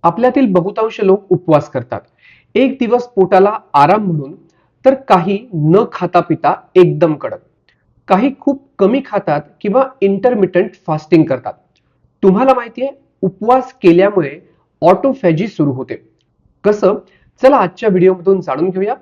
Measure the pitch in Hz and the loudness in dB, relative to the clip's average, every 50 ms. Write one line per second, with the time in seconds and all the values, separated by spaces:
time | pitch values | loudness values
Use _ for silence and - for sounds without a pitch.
0 | - - 160 - 233 254 247 285 269 214 185 180 160 196 202 226 220 220 - - | -2 -4 -2 0 -2 0 2 2 0 2 0 0 -2 -2 -4 -4 -6 -6 -4 -4
1 | - 190 190 202 - _ 180 - - 165 156 143 143 - - 135 123 _ 120 101 | 0 0 0 0 0 _ -4 -4 0 0 0 0 0 -4 -10 -10 -10 _ -12 -12
2 | _ _ _ _ _ _ _ _ _ _ _ 226 262 269 269 - 240 214 240 240 | _ _ _ _ _ _ _ _ _ _ _ 0 0 0 -2 -4 -2 -2 -2 -2
3 | 240 - _ 196 190 - 208 190 196 - 214 - _ _ - 143 143 156 190 214 | -2 -4 _ -2 0 2 4 2 2 2 0 -4 _ _ 2 2 2 4 2 0
4 | 214 190 160 151 139 139 180 - _ _ _ _ _ _ _ _ _ 262 262 262 | 0 -4 -4 -6 -8 -10 -16 -20 _ _ _ _ _ _ _ _ _ 0 0 0
5 | - - 202 180 165 190 202 202 240 254 202 160 147 156 170 208 233 - - - | 0 0 0 0 2 -2 -4 -6 -6 -8 -6 -2 0 2 2 2 2 -2 -6 -8
6 | - 170 - 175 165 - 160 - - 147 175 - _ _ _ 185 180 160 147 147 | -8 -2 -2 -2 0 0 -6 -2 -2 -2 -2 -2 _ _ _ 4 4 4 2 0
7 | 175 160 151 139 - 120 98 90 _ _ _ _ _ _ _ _ _ _ _ _ | 0 -2 -2 -4 -8 -12 -12 -12 _ _ _ _ _ _ _ _ _ _ _ _
8 | _ - 196 190 233 285 269 _ - - 277 269 _ _ _ - 196 190 240 277 | _ 0 0 0 0 -2 -4 _ -4 -4 -4 -4 _ _ _ 0 0 0 0 -2
9 | 269 - 320 302 302 - 151 147 - _ _ _ - 208 196 254 262 262 - _ | -4 -4 -6 -6 -2 -2 -4 -4 -4 _ _ _ -8 -2 0 0 -2 -2 -4 _
10 | - 196 196 190 196 247 247 214 190 175 - 180 196 - - _ _ - 156 151 | -2 -2 -2 0 0 0 0 0 -2 0 0 -2 -2 -2 -6 _ _ -6 -6 -6
11 | - _ 180 160 151 - 135 120 - 104 - _ _ _ _ _ _ _ _ _ | -2 _ 2 2 2 2 -2 -6 -6 -12 -14 _ _ _ _ _ _ _ _ _
12 | _ _ _ _ - 196 185 214 262 269 254 247 240 233 226 - 254 277 - _ | _ _ _ _ 0 2 2 2 2 2 2 0 -2 -12 -10 -8 -8 -8 -10 _
13 | _ _ _ _ - 190 185 _ 208 226 247 262 254 - - _ - 180 165 175 | _ _ _ _ -6 -6 -6 _ 0 0 0 0 0 -4 -16 _ 2 4 4 4
14 | 190 202 202 196 156 139 147 175 _ _ _ _ _ _ _ _ 147 165 190 190 | 2 2 0 -2 -4 -4 -8 -14 _ _ _ _ _ _ _ _ 2 2 2 2
15 | - 269 262 - - 180 160 156 202 214 - - 151 143 127 127 131 - 123 - | 0 -4 -4 0 -2 -2 0 0 -4 -6 -4 -4 -4 -2 -2 -6 -10 -12 -14 -16
16 | _ _ _ _ _ _ _ _ _ _ _ _ - 202 214 208 - 185 208 208 | _ _ _ _ _ _ _ _ _ _ _ _ -2 0 0 2 0 0 -2 -2
17 | - _ _ _ _ _ _ _ - 262 285 254 196 180 - - 240 220 185 180 | -8 _ _ _ _ _ _ _ 2 4 4 4 0 -2 -4 -4 -2 0 0 2
18 | 175 185 185 180 170 190 196 190 170 - 131 143 170 190 175 185 196 208 262 - | 2 2 2 0 0 0 0 0 -2 -6 -4 -4 -4 -4 -2 -4 -4 -4 -6 -8